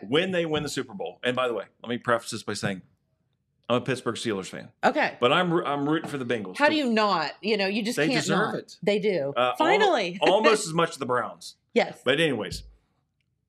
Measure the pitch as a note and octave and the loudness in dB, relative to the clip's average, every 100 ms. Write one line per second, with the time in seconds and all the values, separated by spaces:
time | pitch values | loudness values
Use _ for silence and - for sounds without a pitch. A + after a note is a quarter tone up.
0 | G2 C#3+ F#3+ F3+ E3 D3+ D3 C#3 A#2+ G2+ | 0 0 2 0 0 -2 -2 -6 -6 -6
1 | E2+ F2+ B2 B2+ B2+ A2 F#2 _ A2 A#2+ | -10 -4 -4 0 0 -2 -8 _ -8 -6
2 | - A#2 - A2 - G2+ G#2+ F#2 - _ | 0 -2 -2 -10 -8 -6 -4 -6 -12 _
3 | _ _ _ _ _ _ - B2 B2+ B2 | _ _ _ _ _ _ -2 -2 0 -4
4 | - G#2+ A#2 G2 F2+ D2 A1+ - - C4 | -4 -4 -4 -4 -6 -12 -16 -2 0 0
5 | A3 - B2 D#3+ F3+ E3+ C#3 C#3+ C#3+ D#3+ | -2 2 2 4 2 0 0 -2 -2 -2
6 | D#3+ C#3+ A#2+ A#2+ G2+ F#2 C#4+ D#4 C4 A3 | -4 -8 -4 -4 -4 0 2 2 0 2
7 | G#3+ F3+ D3 - F#3+ G#3+ G3 G#3 G#3+ A#3+ | 2 0 -2 -6 -2 0 0 -2 -2 0
8 | D3+ - D3 G3 G#3+ E3 - - E3+ G#3 | 0 0 0 0 0 -4 -10 -6 0 0
9 | G3+ F3+ C#3 C#3 B2+ - D#4 G4+ G#4 D4+ | 2 0 0 2 2 2 4 6 4 4
10 | F3 F3+ D#3+ G3 A3+ G#3+ F3 D#3+ E3 - | 0 0 4 6 6 4 2 0 0 0
11 | B2+ B2 G#2+ E2+ - - _ A#3 F3+ - | -2 -2 -2 -8 -18 -20 _ 0 0 -2
12 | - C#3+ E3 A#2+ F#2+ D#2+ - _ _ _ | 0 2 2 0 -6 -8 -14 _ _ _
13 | _ _ _ _ | _ _ _ _